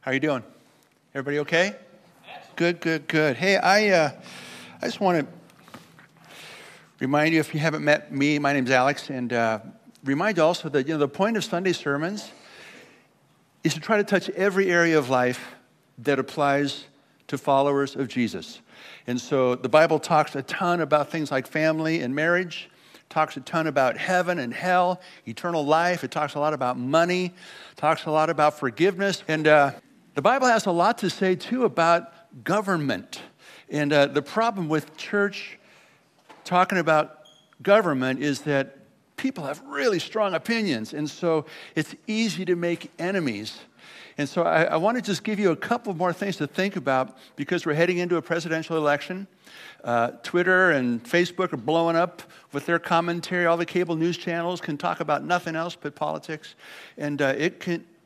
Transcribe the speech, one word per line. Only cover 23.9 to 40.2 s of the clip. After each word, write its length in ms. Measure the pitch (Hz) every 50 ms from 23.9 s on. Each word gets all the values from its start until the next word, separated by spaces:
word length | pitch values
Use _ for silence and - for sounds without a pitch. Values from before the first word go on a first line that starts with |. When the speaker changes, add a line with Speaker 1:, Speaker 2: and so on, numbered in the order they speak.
| 113
Speaker 1:
heaven 440 | - - - 185 180 180 175 180 170
and 120 | 127 117
hell, 480 | 117 - - 185 185 180 180 180 180 180 - - - - _ -
eternal 360 | 113 - - 175 170 160 147
life. 380 | 139 156 160 170 175 180 165
It 80 | - -
talks 240 | - 165 151 143 -
a 60 | 147
lot 120 | 147 156
about 240 | 156 135 123 123 127
money, 560 | 127 123 127 143 165 170 175 180 180 180 175 180 - - - - - - - -
talks 300 | - - 151 160 147 -
a 40 | 165
lot 180 | 151 156 156 156
about 300 | 165 147 151 151 - -
forgiveness. 640 | - 127 110 104 165 196 190 170 196 196 180 - - -
And, 180 | 160 156 156
uh, 260 | 151 151 151 143 139 - - _ _ _ _ _ _ _
the 80 | -
Bible 260 | 135 202 254 269 262 254
has 180 | 233 220 -
a 60 | 196
lot 260 | 175 170 175 208 240 -
to 120 | - 180
say, 260 | - - 196 185 185
too, 280 | - - - 233 262 247
about 480 | 220 - - 165 165 170 170 - - - - - _ - 139
government. 800 | 110 - 180 214 214 196 190 165 147 135 113 90 - - - - - - _ _ - - - - - _
And, 240 | - 147 147 143
uh, 140 | 151 147 139
the 160 | 143 139 147
problem 460 | 147 - - 214 226 233 226 196 175 151
with 280 | 156 156 - - -
church 640 | - - - - 208 202 202 196 - - - - - _ _ _ - _ _ _ _ _ _ _ _ _ _ - - -
talking 340 | - 180 180 185 180 196 185
about 400 | 165 160 156 151 151 - - - - - _ _ _ _ _ _
government 580 | 117 - 202 220 208 175 147 131 131 131 131 131
is 200 | 143 147 139 -
that 380 | - 156 143 139 135 131 - - - _ _ _ _ _ _
people 280 | - - 269 262 - 156
have 180 | - 147 - -
really 340 | 285 294 - 269 247 202 170
strong 340 | - - - 220